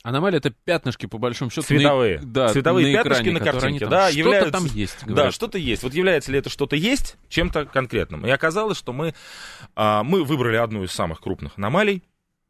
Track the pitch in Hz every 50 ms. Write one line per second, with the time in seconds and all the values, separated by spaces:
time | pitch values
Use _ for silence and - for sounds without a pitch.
0 | - 117 123 139 165 202 185 151 - 147 113 _ _ - 175 160 - 135 113 -
1 | - 101 - 113 113 123 120 - 139 120 - - 151 - 143 147 143 147 143 131
2 | 123 110 87 73 71 127 113 131 131 117 107 139 131 156 175 185 160 139 139 -
3 | - - - - - 185 170 165 151 156 139 127 131 135 143 143 - 104 - 180
4 | 196 185 156 143 - 233 - 202 185 180 220 190 180 151 113 101 104 90 - -
5 | - - 110 139 147 - - - - 233 - 196 165 127 110 95 110 127 131 165
6 | 180 190 180 147 127 - 135 139 131 123 - - 143 127 - 147 160 220 269 277
7 | - - - _ _ _ - - 170 180 - 160 147 - - 135 131 123 - 110
8 | 82 - - 76 78 110 131 139 - 160 165 202 220 214 185 - - - 123 131
9 | 156 165 - - - - - - - - - - - - _ - 107 107 107 104
10 | 107 127 180 196 160 131 156 139 123 120 113 113 117 113 110 107 95 90 - -
11 | 104 85 82 - - 98 92 - - 71 - - 98 104 131 180 214 208 202 180
12 | - _ _ _ _ _ _ _ _ _